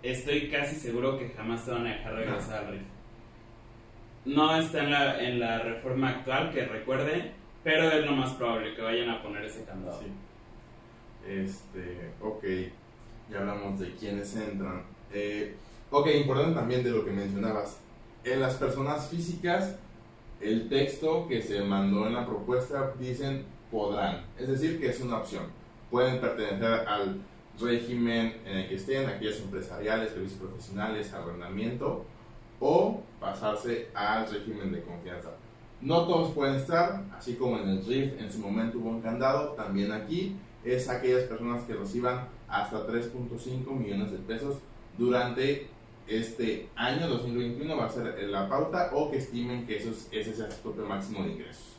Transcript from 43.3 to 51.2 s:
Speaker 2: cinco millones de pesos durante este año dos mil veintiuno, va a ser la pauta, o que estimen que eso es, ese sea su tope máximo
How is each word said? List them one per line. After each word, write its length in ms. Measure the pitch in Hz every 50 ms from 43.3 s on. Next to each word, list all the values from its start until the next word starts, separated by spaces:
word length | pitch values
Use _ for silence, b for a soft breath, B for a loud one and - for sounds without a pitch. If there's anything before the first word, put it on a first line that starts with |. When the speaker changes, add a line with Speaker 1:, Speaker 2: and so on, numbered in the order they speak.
| 117 117
Speaker 2:
cinco 340 | - 127 127 127 127 135
millones 380 | 135 123 107 101 98 98 98 -
de 80 | 92 -
pesos 400 | - 110 113 117 143 139 139 - - - - - - - - -
durante 720 | 120 123 123 123 123 123 117 127 131 143 143 - - - - - - - - - -
este 640 | - 110 113 113 - - - 117 110 - - - - -
año 340 | - - - 131 - 165 151
dos 180 | 127 117 123
mil 120 | 120 120 123
veintiuno, 380 | 120 117 120 143 156 160 156
va 100 | 139 131
a 40 | -
ser 320 | - 123 113 101 - - 101
la 240 | 101 98 98 98 98
pauta, 420 | 107 147 156 - - - - -
o 180 | - 143 151 147
que 80 | 135 131
estimen 480 | - - 117 120 120 123 123 120 117
que 100 | 110 107
eso 140 | 104 117 113
es, 180 | 110 101 - -
ese 240 | - 107 104 113 107
sea 160 | 110 110 98
su 100 | - -
tope 200 | - 110 101 -
máximo 420 | 110 101 98 98 98 101 - -